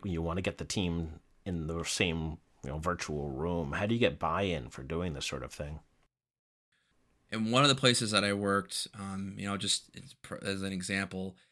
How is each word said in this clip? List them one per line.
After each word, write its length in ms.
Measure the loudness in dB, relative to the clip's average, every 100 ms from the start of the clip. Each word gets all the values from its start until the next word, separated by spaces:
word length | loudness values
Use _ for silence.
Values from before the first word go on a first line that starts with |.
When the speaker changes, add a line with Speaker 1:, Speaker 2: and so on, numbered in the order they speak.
Speaker 1:
you 160 | -2 -2
wanna 220 | 0 0
get 160 | -2 -2
the 60 |
team 560 | -4 0 0 0 -2 -8 -18 _ -4
in 220 | -2 -2
the 160 | -2
same, 540 | -2 2 2 2 -2 -6 _ _
you 60 | -8
know, 80 | -4
virtual 520 | -2 -2 -2 -4 -2
room, 400 | -2 0 0 -2
how 160 | -2 0
do 80 |
you 60 | 4
get 180 | 2 2
buy-in 500 | 0 2 0 0 -4
for 140 | -10
doing 320 | -6 -2 -2
this 100 | -4
sort 200 | -4 -6
of 80 | -6
thing? 260 | -8 -8 -8 -12 _ _ _ _ _ _ _ _ _ _ _ _ _ _
Speaker 2:
And 220 | -2 4
one 100 | 6
of 60 | 8
the 80 | 8
places 340 | 6 6 4
that 140 | 4
I 80 | 4
worked, 560 | 2 2 2 0 -4 -6 -8
um, 380 | -8 -6 -6 -6
you 80 | -4
know, 100 | -2
just 320 | 0 0 -2 -18
as 180 | -18
pr-, 300 | -16 -12 -6
as 180 | -4 -2
an 100 | -2
example, 640 | -4 -2 -2 -2 -4 -8 -10 _